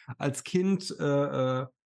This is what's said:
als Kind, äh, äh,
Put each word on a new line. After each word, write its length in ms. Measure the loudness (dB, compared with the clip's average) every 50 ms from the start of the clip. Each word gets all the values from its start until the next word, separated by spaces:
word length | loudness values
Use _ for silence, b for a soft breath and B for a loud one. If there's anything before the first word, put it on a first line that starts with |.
| B B B B
als 260 | -2 -2 -2 -4 -4
Kind, 500 | 0 2 2 4 4 2 0 -2 -4 -6 -2
äh, 640 | 0 2 2 2 2 0 0 0 0 0 0 -2
äh, 40 | -4 -6 _ _ _